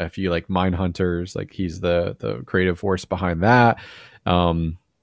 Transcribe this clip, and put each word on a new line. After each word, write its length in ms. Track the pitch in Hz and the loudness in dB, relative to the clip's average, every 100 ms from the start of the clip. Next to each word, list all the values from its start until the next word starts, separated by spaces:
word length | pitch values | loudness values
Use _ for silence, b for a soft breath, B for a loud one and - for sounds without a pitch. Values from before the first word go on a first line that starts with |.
a 80 | 85 | -10
few, 220 | - 95 | -4 -2
like, 180 | 85 85 | -2 -2
Mindhunters, 880 | 95 92 87 92 85 92 85 90 - | 0 0 0 -2 0 -2 -2 -4 -8
like, 160 | 98 | -8
he's 280 | - 90 87 | -6 -6 -4
the, 360 | 90 87 87 - | 0 0 0 -4
the 240 | - 55 | -8 -8
creative 340 | - 95 92 87 | -2 0 2 0
force 260 | 98 92 | -2 -2
behind 380 | - 90 90 85 | -4 -4 -2 2
that. 340 | 101 123 113 92 B B B B - | 4 6 4 2 B B B B 0
Um, 520 | 90 87 82 82 82 _ _ | 2 2 0 -2 -6 _ _